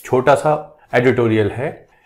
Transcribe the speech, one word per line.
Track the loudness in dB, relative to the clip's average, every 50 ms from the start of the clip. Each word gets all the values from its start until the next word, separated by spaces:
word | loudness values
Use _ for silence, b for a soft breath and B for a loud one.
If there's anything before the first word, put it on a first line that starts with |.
| -6
छोटा | -2 -2 0 2 2 2
सा | 2 2 0 -2 -2 -6 -12 b b b b -2
एडिटोरियल | 0 2 2 2 2 2 2 2 0 0 -2
है। | -4 -6 -8 -8 -10 -12 -20 _ _ _ _